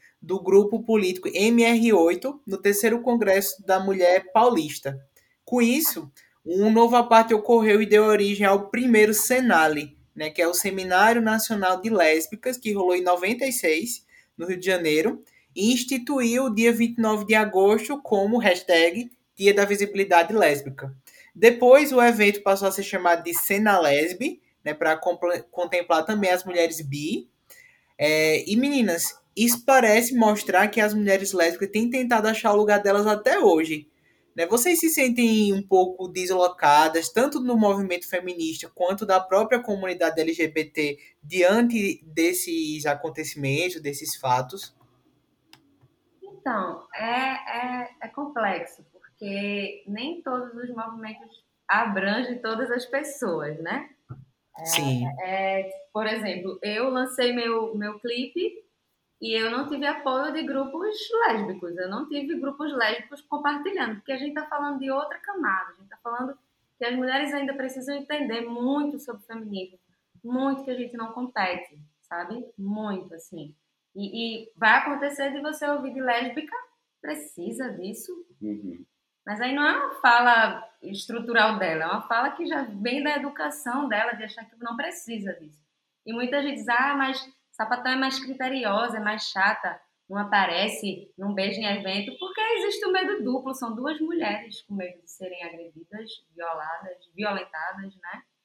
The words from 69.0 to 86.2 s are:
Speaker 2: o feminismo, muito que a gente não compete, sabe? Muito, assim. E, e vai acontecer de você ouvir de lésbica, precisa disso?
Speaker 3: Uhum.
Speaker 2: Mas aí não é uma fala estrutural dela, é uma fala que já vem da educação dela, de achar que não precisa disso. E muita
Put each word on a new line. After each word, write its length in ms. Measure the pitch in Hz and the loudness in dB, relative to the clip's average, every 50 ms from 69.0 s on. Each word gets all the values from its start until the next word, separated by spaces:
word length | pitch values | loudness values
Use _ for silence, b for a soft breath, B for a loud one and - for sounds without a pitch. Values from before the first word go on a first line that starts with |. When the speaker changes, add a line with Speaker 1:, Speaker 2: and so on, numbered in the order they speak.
| - 247 226 208 | -12 -14 -16 -16
Speaker 2:
o 40 | - | -18
feminismo, 520 | _ 226 226 220 208 202 190 185 185 _ _ _ _ _ _ _ _ _ _ - | _ -16 -16 -12 -12 -10 -10 -12 -12 _ _ _ _ _ _ _ _ _ _ -12
muito 400 | 233 247 262 269 277 269 262 277 | -8 -6 -4 -2 -2 -4 -4 -8
que 60 | 269 | -10
a 60 | 254 | -8
gente 200 | 254 240 - - | -8 -8 -10 -10
não 160 | 233 226 226 | -12 -12 -12
compete, 640 | 233 247 247 247 - 220 190 185 175 175 - - 147 151 - _ _ _ | -10 -10 -12 -8 -4 -4 -4 -4 -4 -8 -10 -16 _ -20 -20 _ _ _
sabe? 420 | _ _ 170 170 180 190 220 254 247 - _ | _ _ -12 -10 -10 -10 -12 -12 -14 -16 _
Muito, 580 | - 196 196 208 214 214 208 196 185 180 170 165 | -12 -8 -8 -8 -6 -6 -8 -8 -10 -10 -14 -18
assim. 400 | 165 - - 185 160 147 147 - _ _ _ _ _ _ _ _ | -20 -20 -18 -16 -16 -16 -16 -20 _ _ _ _ _ _ _ _
E, 500 | 190 202 196 - 226 233 226 226 - - | -12 -12 -10 -8 -8 -8 -8 -10 -12 -16
e 80 | - _ | -18 _
vai 220 | _ 226 214 233 269 | _ 2 4 4 4
acontecer 540 | - 302 285 - 277 285 285 - 277 277 | 2 -2 -6 -6 -6 -6 -6 -6 -6 -6
de 80 | 269 285 | -6 -6
você 260 | 277 302 302 - 302 | -8 -10 -8 -6 -6
ouvir 260 | 294 294 285 254 269 | -6 -4 -6 -6 -8
de 80 | 233 269 | -10 -6
lésbica, 560 | 262 247 233 240 262 254 - 311 311 - - 508 - _ _ _ _ _ _ _ | -4 -4 -2 -2 -4 -6 -8 -10 -12 -10 -12 -12 -12 _ _ _ _ _ _ _
precisa 720 | - 294 302 - - - - 175 175 214 226 254 262 240 | -12 -12 -10 -10 -12 -16 -16 -12 -10 -10 -8 -8 -8 -10
disso? 420 | 196 175 180 202 - - - - 359 - - _ _ _ | -10 -10 -10 -12 -12 -12 -14 -16 -16 -16 -18 _ _ _
Speaker 3:
Uhum. 440 | 104 107 104 104 104 90 85 85 - _ _ _ _ _ _ _ _ | -10 -10 -10 -8 -10 -14 -14 -16 -20 _ _ _ _ _ _ _ _
Speaker 2:
Mas 120 | 196 208 208 | -12 -8 -6
aí 140 | 240 254 269 | -6 -6 -4
não 80 | 285 | 0
é 140 | 294 311 349 | 0 0 0
uma 240 | 554 571 554 - - | -2 -4 -6 -6 0
fala 640 | - 247 240 240 247 - 240 226 165 151 147 - - - _ _ | 2 4 4 6 6 6 6 4 4 2 -2 -8 -14 -18 _ _
estrutural 760 | - 180 202 - - - 226 233 - 240 233 226 214 220 214 196 | -14 -14 -12 -12 -12 -10 -10 -10 -8 -2 2 2 2 2 2 0
dela, 260 | 190 170 160 160 160 | -2 -2 -2 -4 -4
é 20 | |
uma 220 | 170 190 220 - - | -4 -6 -6 -6 -4
fala 220 | 233 233 254 294 | -2 -2 -2 -4
que 160 | - - 339 | -6 -8 -8
já 160 | 277 330 277 | -6 -6 -6
vem 400 | 262 220 202 196 208 240 254 294 | -6 -8 -10 -8 -6 -6 -4 -4
da 140 | 285 294 294 | -4 -2 -4
educação 720 | 277 254 285 - - 302 294 294 - - 247 240 277 294 | -4 -6 -8 -8 -8 -8 -8 -8 -8 -10 -8 -6 -6 -4
dela, 260 | 247 214 208 226 240 | -4 -2 -2 -2 -4
de 120 | 233 208 220 | -6 -8 -12
achar 220 | 208 - - 220 | -14 -16 -18 -20
que 100 | - _ 226 | -20 _ _
não 180 | 240 233 240 | -12 -10 -10
precisa 580 | 240 302 349 349 - - 226 233 208 196 190 170 | -8 -10 -10 -10 -12 -14 -12 -12 -10 -10 -10 -12
disso. 260 | 170 156 147 _ _ _ _ _ _ _ _ _ _ _ | -12 -16 -20 _ _ _ _ _ _ _ _ _ _ _
E 60 | 214 | -12
muita 280 | 226 233 | -8 -8